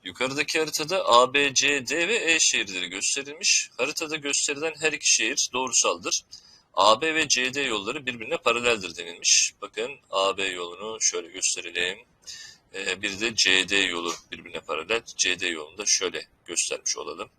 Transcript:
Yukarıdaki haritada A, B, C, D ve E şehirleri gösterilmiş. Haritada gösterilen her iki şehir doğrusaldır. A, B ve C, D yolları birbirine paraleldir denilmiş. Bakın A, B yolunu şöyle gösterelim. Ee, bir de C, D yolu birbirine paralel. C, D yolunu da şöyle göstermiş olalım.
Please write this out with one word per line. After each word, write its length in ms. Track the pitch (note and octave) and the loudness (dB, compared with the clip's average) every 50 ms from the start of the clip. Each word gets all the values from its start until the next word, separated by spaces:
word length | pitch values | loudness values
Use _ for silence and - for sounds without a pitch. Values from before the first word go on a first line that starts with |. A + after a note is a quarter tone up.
| _ | _
Yukarıdaki 560 | F#2 F2+ - A#2+ C3 C3+ C#3+ D3+ C#3+ - E3 | -14 -4 -2 -2 -2 0 -2 -4 -2 0 0
haritada 460 | D#3+ D3+ - - D#3 D3 F#3 F#3+ - | 0 0 -2 -4 -4 -2 -2 -2 4
A, 280 | - A2+ A#2+ B2+ B2+ - | 8 8 8 8 8 4
B, 200 | C#3+ C#3+ C#3 C3 | 2 2 4 2
C, 340 | A#2+ C#3 C#3 C#3+ C#3+ B2+ A2+ | 2 2 2 2 0 0 -2
D 200 | C3+ E3 E3+ F3+ | -2 0 0 0
ve 260 | A3+ A3 D#3+ D#3+ E3 | 0 0 2 2 4
E 60 | D#3 | 4
şehirleri 480 | - - - B2 A2 G2 F#2+ F#2 F2+ F2 | 4 2 2 0 -2 -2 -4 -6 -6 -4
gösterilmiş. 840 | F2+ G2 G#2 - - C#3 C#3 C#3+ D3 E3 G3+ - - - - - _ - | -6 -4 -2 -2 -2 -2 -4 -8 -12 -4 0 2 2 2 0 -2 _ -4
Haritada 380 | B2 C#3 D3+ - E3 D3+ D#3 | -4 -4 -2 -6 -6 -6 -6
gösterilen 580 | D#3 C#3+ C#3+ C#3 - - - D3 C#3 D3+ D#3+ D#3 - | -6 -4 -4 -2 -2 -2 -2 -4 -4 -4 -6 -6 -2
her 140 | D#3 D#3 D3+ | -2 -2 -2
iki 220 | D3 - - - | 0 2 2 2
şehir 340 | - A2+ A2 C3+ - - - - | 4 2 0 0 0 -2 -2 -2
doğrusaldır. 680 | B2 C3 B2+ A2 - - A2 F2+ E2+ F#2+ D#3 E3+ - - _ - - - - - - _ _ _ | -2 -2 0 2 2 2 2 0 0 -2 -4 -4 -4 -4 _ -20 -20 -20 -20 -20 -20 _ _ _
A, 280 | - F#2+ G#2 A2 - | 6 8 8 8 6
B 140 | D3+ D#3+ D#3 | 4 -2 0
ve 120 | D#3 D#3 C#3 | 0 2 2
C, 260 | - B2+ B2+ B2+ C3 | 2 2 2 0 0
D 80 | C#3+ | -2
yolları 440 | C#3 C3 A2+ G#2 G2 G2+ B2+ D3+ C3+ | -2 0 -2 -2 -2 -4 -6 -6 -6
birbirine 320 | B2 A#2+ A#2+ A2 A#2+ D#3+ E3+ | -8 -8 -8 -6 -6 -6 0
paraleldir 600 | _ B2 A#2 A#2+ A#2+ B2 A#2 A2 F#2 F2 E2+ E2+ | _ 2 2 4 2 2 0 0 -2 -10 -10 -10
denilmiş. 560 | F2 E2+ E2+ - - - - - - - - _ | -12 -12 -12 -4 2 4 4 4 4 2 -2 _
Bakın 300 | - G2 _ G#2+ A2 C3 C#3 - _ _ | -14 -10 _ -6 -6 -6 -6 -12 _ _
A, 280 | - G2 G2 G2 F#2+ F#2+ | 0 2 2 2 2 0
B 60 | G2 | -2
yolunu 540 | F#2+ F2+ F2+ F2 F2 F2 F2+ G2+ A2 A2+ - | -2 -2 -4 -6 -8 -8 -10 -10 -10 -6 -2
şöyle 260 | - - - F2 E2+ E2 | -2 0 0 0 -6 -6
gösterelim. 720 | F2 F#2 - - - F#2 F2 F2 E2+ F2 F2 F2+ F#2+ G#2+ - _ _ _ _ - - - - - - _ _ _ - | -8 -4 -2 -2 -2 -2 -6 -6 -2 -2 -2 -2 -2 -6 -12 _ _ _ _ -18 -16 -16 -16 -20 -20 _ _ _ -10
Ee, 280 | F#2+ G2 G2 F#2 F#2 | -8 -4 -4 -4 -2
bir 180 | G2+ G#2 G2 F#2 | -4 -6 -4 -2
de 160 | A2 A#2+ A2+ | -2 -2 0
C, 340 | G2+ - F#2+ F#2+ F#2+ F#2 F2+ | 2 2 4 4 4 4 4
D 80 | G2 G2 | 2 2
yolu 380 | F#2+ F2+ F2 E2+ E2+ E2+ D#2+ - - _ | 2 2 0 -2 -2 -4 -4 -6 -10 _
birbirine 280 | - E2+ E2 F2 F2 E2 | -16 -16 -16 -12 -12 -12
paralel. 420 | - - D#2+ D2+ E2 F2 A2 A#2 - - - - | -8 -6 -6 -6 -4 -2 -4 -4 -4 -8 -4 -2
C, 220 | - F#2+ F#2 F2+ | 0 0 0 0
D 80 | F#2+ F2+ | -2 -4
yolunu 300 | E2+ D#2+ D2+ D2+ E2+ G2 | -4 -4 -8 -12 -10 -8
da 60 | G#2 G2+ | 0 0
şöyle 400 | - - G2 F2 D#2 D#2 - _ _ _ _ | 0 2 0 -2 -4 -6 -10 _ _ _ _
göstermiş 520 | - F2 E2 - - C2+ - - - - - | -6 -4 -2 -2 -2 -4 -6 -4 -6 -6 -6
olalım. 320 | D#2 D2+ D2+ E2 G#2 A2+ _ | -6 -10 -10 -10 -12 -14 _